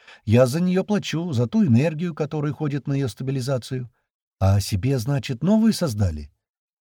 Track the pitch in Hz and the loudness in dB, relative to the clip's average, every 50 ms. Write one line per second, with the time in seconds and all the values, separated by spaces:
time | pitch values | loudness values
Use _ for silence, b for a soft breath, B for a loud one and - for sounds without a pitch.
0 | B B B B B 107 104 120 131 123 131 170 180 180 180 185 185 - 208 190 | B B B B B 2 6 6 6 4 4 0 0 2 2 0 0 0 -2 -2
1 | - - - 156 170 180 143 113 123 113 - 226 214 156 113 117 139 170 160 151 | -2 -2 -4 -4 -4 -2 -2 -2 -2 0 2 2 4 4 4 4 4 2 0 -2
2 | 180 175 165 - 156 147 - 156 147 151 139 - 156 147 139 143 - 147 139 139 | -6 -6 -4 -4 -6 -4 -4 -4 -4 -4 -4 -4 -4 -4 -4 -4 -4 -2 -2 -2
3 | 139 120 - - 135 131 139 135 120 131 139 123 - - 135 127 123 117 _ _ | -2 -4 -4 -6 -6 -4 -4 -4 -2 -2 -4 -4 -4 -6 -8 -8 -8 -10 _ _
4 | _ _ _ _ _ _ _ - 98 98 98 104 98 - - 92 87 131 139 131 | _ _ _ _ _ _ _ 0 2 2 2 2 0 -2 -4 -2 0 0 0 0
5 | 104 135 143 135 - - 135 113 156 185 214 220 220 226 202 - 185 151 110 101 | -2 -2 -4 -4 -4 -6 -6 -2 0 2 4 4 4 2 2 2 -2 -2 0 0
6 | 104 90 78 76 73 - _ _ _ _ _ _ _ _ _ _ | 0 -2 -2 -4 -10 -14 _ _ _ _ _ _ _ _ _ _